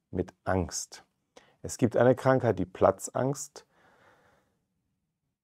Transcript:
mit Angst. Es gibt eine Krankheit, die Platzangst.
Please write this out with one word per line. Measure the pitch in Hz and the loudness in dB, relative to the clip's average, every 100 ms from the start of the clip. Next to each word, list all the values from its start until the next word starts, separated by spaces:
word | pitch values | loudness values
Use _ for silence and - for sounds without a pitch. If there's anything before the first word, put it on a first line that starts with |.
| _ | _
mit | 92 90 - | -6 -6 -8
Angst. | - 95 82 - - - _ _ _ - _ _ | -4 -2 -2 -8 -12 -18 _ _ _ -20 _ _
Es | - - | -14 -2
gibt | 117 - | 0 4
eine | 120 123 | 2 4
Krankheit, | 131 131 120 98 | 2 2 2 0
die | |
Platzangst. | 90 - 95 95 - - 127 139 - - - _ _ _ _ _ _ _ _ _ _ _ _ _ _ _ _ _ | -4 2 2 2 -6 -4 -4 -4 -10 -18 -20 _ _ _ _ _ _ _ _ _ _ _ _ _ _ _ _ _